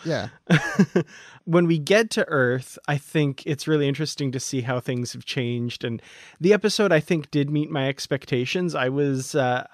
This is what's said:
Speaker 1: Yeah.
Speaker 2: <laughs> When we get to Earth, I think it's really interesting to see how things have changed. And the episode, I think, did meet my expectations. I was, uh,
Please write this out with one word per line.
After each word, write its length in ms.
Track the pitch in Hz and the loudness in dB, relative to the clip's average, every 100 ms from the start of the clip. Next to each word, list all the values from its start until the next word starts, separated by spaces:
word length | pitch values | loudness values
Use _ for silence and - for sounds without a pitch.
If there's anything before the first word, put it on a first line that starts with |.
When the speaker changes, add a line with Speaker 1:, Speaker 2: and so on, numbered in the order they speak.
Speaker 1:
Yeah. 260 | 165 135 104 - - | -4 -4 -4 -6 2
Speaker 2:
<laughs> 520 | 165 - - 185 180 - - - - - | 2 2 2 2 2 -2 -8 -20 -14 0
When 200 | 170 170 | 2 4
we 120 | 165 | 2
get 300 | 143 202 226 | 4 2 2
to 160 | 226 - | 0 0
Earth, 500 | 151 123 127 - - - | 2 2 0 -4 -10 -4
I 80 | 143 | -4
think 460 | - 160 147 135 - | -2 0 0 -2 -6
it's 220 | 147 - | -6 0
really 180 | 156 139 | 2 2
interesting 460 | 139 151 - 143 | -2 -4 -4 -4
to 80 | 127 | -4
see 220 | - 135 | -4 -4
how 180 | 120 127 | -2 -4
things 320 | - 123 120 | -2 -4 -4
have 140 | 127 - | -8 -8
changed. 580 | 139 120 120 120 - | -4 -2 -2 -4 -6
And 160 | 123 113 - - - - | -6 -6 -10 -20 -20 0
the 140 | 170 | 2
episode, 360 | 208 208 - 202 | 4 2 2 4
I 100 | 156 | 2
think, 300 | - 170 143 | 2 -2 -2
did 200 | 147 143 | -2 0
meet 200 | 147 151 | 0 -2
my 160 | 156 135 | -2 -2
expectations. 880 | 135 - 139 - 123 127 185 180 | -2 -4 -6 -2 -2 0 -2 -2
I 140 | 147 127 | 0 0
was, 460 | 139 143 131 127 | 2 0 0 -2
uh, 320 | 147 127 123 - | 0 0 0 -2